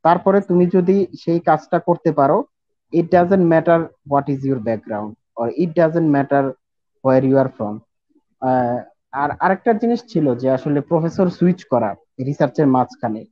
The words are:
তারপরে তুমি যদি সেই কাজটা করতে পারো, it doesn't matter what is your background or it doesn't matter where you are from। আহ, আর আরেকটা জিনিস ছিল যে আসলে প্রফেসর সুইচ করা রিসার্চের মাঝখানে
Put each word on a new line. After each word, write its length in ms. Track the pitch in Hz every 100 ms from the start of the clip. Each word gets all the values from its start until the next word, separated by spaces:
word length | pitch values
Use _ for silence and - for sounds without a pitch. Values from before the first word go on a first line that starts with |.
তারপরে 380 | 165 175 196 196
তুমি 260 | 196 175 175
যদি 320 | 185 180 196 180 -
সেই 200 | - 170
কাজটা 400 | 170 156 - 170
করতে 320 | - 170 170
পারো, 320 | 151 139 185 277 _ _ _ _
it 120 | 160 165
doesn't 400 | 180 175 190 170
matter 300 | 160 165 165 160 _ 139
what 160 | 139 139 135
is 40 |
your 180 | 135 131
background 540 | 110 110 117 107 107 110 _ -
or 140 | 117 139
it 100 | 175
doesn't 400 | 160 160 170 160
matter 400 | 143 139 139 135 - _ _ _ _ 131
where 200 | 131 131
you 100 | 135
are 120 | 127 -
from। 200 | 104 107 _ _ _ _ _ _
আহ, 420 | 131 127 120 120 - _ _
আর 180 | 131 147 -
আরেকটা 340 | 180 190 -
জিনিস 300 | 220 233 233 -
ছিল 260 | 170 147 120
যে 140 | 131
আসলে 320 | 131 151 143
প্রফেসর 480 | 139 170 165 147 180
সুইচ 340 | - 175 180
করা 320 | - 123 107 98 _ - 131
রিসার্চের 420 | 143 143 - 147
মাঝখানে 580 | 131 123 - 120 110 110